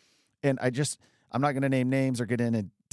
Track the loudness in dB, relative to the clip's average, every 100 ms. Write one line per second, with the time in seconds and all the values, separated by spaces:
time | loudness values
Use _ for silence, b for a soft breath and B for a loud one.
0 | b b b b -2 0 -2 -2 -4 -6
1 | b b b 0 0 2 0 2 2 0
2 | 0 -2 -2 0 0 0 -2 _ -8